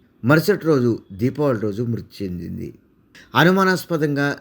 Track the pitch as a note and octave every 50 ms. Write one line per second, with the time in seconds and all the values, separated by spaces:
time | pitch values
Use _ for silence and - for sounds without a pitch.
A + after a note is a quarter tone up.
0 | _ _ _ _ - A#2 D3+ E3 E3 - G3+ D3 - D#3+ D3+ C3+ A#2+ A#2+ A2 -
1 | - _ G2 F#2+ A2+ C3 B2+ C3+ D3 C#3 B2 G#2 G#2+ G#2+ G2 G#2 B2 A#2 A#2 G2
2 | - - - - G2+ F#2 F2+ F2 E2+ F2+ F2+ F2+ F2 D2 - - _ _ _ _
3 | _ _ _ - - _ - B2 D3+ F3 F#3 F#3+ F#3+ F#3 F#3 E3+ - - E3+ D3+
4 | D#3 D3+ C#3+ C#3 C#3+ C#3+ - -